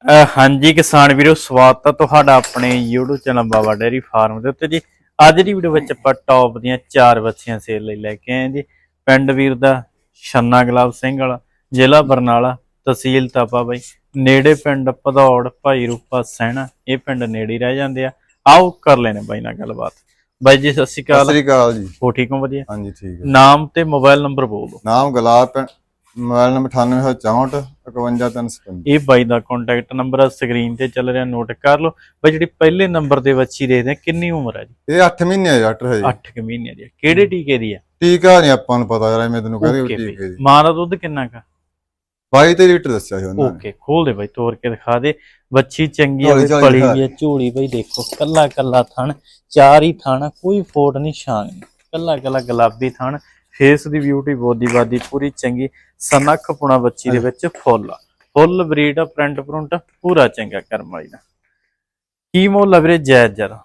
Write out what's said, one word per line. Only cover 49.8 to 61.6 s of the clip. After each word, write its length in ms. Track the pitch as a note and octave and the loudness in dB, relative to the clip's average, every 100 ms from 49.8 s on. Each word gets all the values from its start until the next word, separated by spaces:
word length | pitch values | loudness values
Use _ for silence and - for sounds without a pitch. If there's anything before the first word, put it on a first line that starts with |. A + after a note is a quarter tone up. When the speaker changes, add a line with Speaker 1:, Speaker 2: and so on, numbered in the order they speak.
Speaker 1:
ਹੀ 100 | D#3 | 4
ਥਣ 300 | D#3 C3+ C3 | -2 -4 -4
ਆ, 60 | D3 | -6
ਕੋਈ 340 | _ F#3 G3+ | _ -4 -4
ਫੋਟ 340 | F3 D3+ C#3+ C3+ | -4 -2 -2 -2
ਨਹੀਂ, 160 | D3+ | -8
ਛਾਂਗ 340 | D3 - A2+ G#2 | -10 -8 -8 -8
ਨਹੀਂ, 140 | - | -14
ਕੱਲਾ 540 | - _ _ E3 E3 D3 | -20 _ _ -10 -6 -6
ਕੱਲਾ 240 | C3 C3 | -4 -6
ਗੁਲਾਬੀ 500 | A#2+ A#2+ A#2 A2 B2+ | -6 0 0 0 -8
ਥਣ। 280 | - B2+ C#3+ _ _ _ | -6 -10 -10 _ _ _
ਫੇਸ 360 | _ C#3 D3 D3+ | _ 2 2 0
ਦੀ 120 | D3+ | -4
ਬਿਊਟੀ, 340 | C#3+ C#3 C#3 | -2 -4 -4
ਬੋਦੀ 320 | C3+ A#2+ A#2 B2 | -4 -2 -2 -2
ਬਾਦੀ 320 | A#2+ A#2 A#2+ - | 0 -2 -4 -6
ਪੂਰੀ 200 | C#3 C#3+ - | -8 -8 -6
ਚੰਗੀ, 320 | B2 B2 C3 _ _ _ | -8 -6 -8 _ _ _
ਸਨੱਖ 520 | - C#3 C#3+ D#3 - | -2 0 2 -2 -4
ਪੁਣਾ 260 | D3 C#3+ C3 | -6 0 0
ਵੱਛੀ 320 | A#2+ - B2+ | 0 -4 -4
ਦੇ 60 | B2 | -2
Speaker 2:
ਹਾਂਜੀ। 80 | |
Speaker 1:
ਵਿੱਚ 220 | B2 B2 E3+ - | -2 -6 -10 -6
ਫੁੱਲ 340 | - A#2+ F#2 | -2 -2 -2
ਆ, 80 | - _ _ | -18 _ _
ਫੁੱਲ 420 | _ C#3+ D#3+ F3+ | _ 2 2 2
ਬਰੀਡ 340 | E3+ D3+ D3 D3 | -2 0 -2 -2
ਆ, 60 | |
ਪ੍ਰਿੰਟ 360 | D#3+ - D3 C#3+ | -6 -4 -6 -6
ਪ੍ਰੁੰਟ 340 | C#3 D3+ D3+ | -10 -10 -8
ਪੂਰਾ 520 | E3+ _ _ F3 F3 B2 | -10 _ _ -2 2 2
ਚੰਗਾ 320 | - G#2+ - | 0 -10 -12
ਕਰਮ 300 | - A2 F#2+ | -10 -10 -10
ਵਾਲੀ 180 | F2 D#2 | -16 -18
ਦਾ। 100 | - _ _ _ _ | -20 _ _ _ _